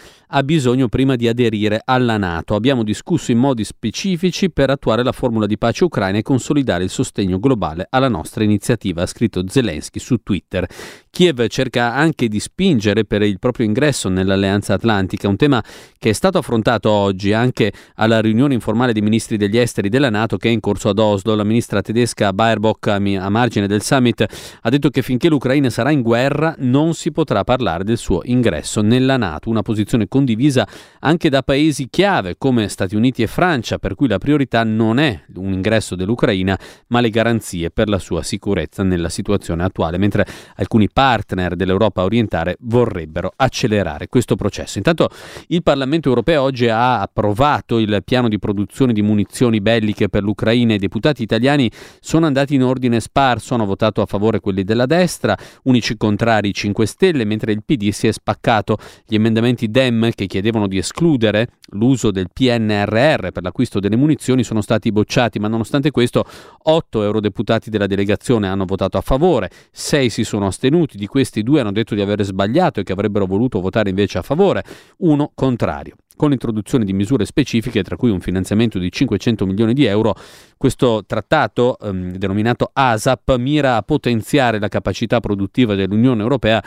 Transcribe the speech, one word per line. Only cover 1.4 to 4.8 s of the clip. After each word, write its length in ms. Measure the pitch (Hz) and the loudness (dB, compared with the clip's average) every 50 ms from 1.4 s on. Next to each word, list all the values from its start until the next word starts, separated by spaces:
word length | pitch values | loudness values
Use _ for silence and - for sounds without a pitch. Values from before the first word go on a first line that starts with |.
| 123 113 110 104 104 107 101 - - | 0 0 0 0 0 0 -2 -2 0
alla 340 | - 131 127 127 117 113 107 | 0 0 2 2 2 0 0
nato. 360 | 98 90 85 82 82 - 110 | -2 -2 -4 -4 -4 -2 -2
"Abbiamo 300 | 104 107 131 139 123 113 | 0 2 2 0 0 0
discusso 480 | 107 104 - - - 180 151 - - | -2 -4 -4 -4 -2 -2 -2 0 0
in 80 | 123 113 | 2 2
modi 240 | 127 139 135 117 104 | 2 2 0 -2 -4
specifici 880 | - - - - 113 - - - 196 185 156 180 185 - - - 185 | -8 -8 -8 -8 -8 -6 -4 -4 -4 -2 -2 -2 -2 -2 0 -2 -2
per 180 | - - 139 131 | 0 0 0 0
attuare 320 | 139 139 | 0 0